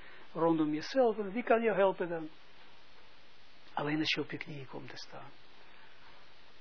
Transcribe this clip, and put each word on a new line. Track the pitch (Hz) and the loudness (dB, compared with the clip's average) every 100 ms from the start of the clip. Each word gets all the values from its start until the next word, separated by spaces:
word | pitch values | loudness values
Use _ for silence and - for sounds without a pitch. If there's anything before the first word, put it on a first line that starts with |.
| - - - | -12 -12 -8
rondom | 160 165 160 151 | 4 6 6 4
jezelf, | 151 - 269 240 214 | 2 2 6 6 6
en | 202 | 0
wie | 214 | 0
kan | 233 226 | 4 6
jou | 226 185 | 6 6
helpen | 190 185 175 | 6 6 0
dan? | 170 156 - - - - - - - - - - - - - - | -2 -4 -10 -14 -14 -12 -12 -12 -12 -12 -14 -12 -12 -12 -12 -6
Alleen | - 147 156 | -2 2 2
als | 151 | 2
je | - | 2
op | 143 | 0
je | 147 | -4
knieën | 170 143 131 | -6 -8 -8
komt | 139 131 | -8 -8
te | - | -8
staan. | - 135 131 - - - - - - - - - - - - - | -8 -10 -10 -12 -12 -12 -12 -12 -12 -12 -12 -12 -12 -12 -12 -12